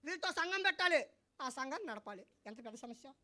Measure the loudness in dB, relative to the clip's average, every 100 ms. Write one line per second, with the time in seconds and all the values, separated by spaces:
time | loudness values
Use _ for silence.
0 | -4 -2 0 0 0 4 4 4 6 6
1 | 4 _ _ _ -6 -4 -4 -4 -6 -8
2 | -10 -14 -16 _ -16 -12 -12 -12 -12 -14
3 | -18 -20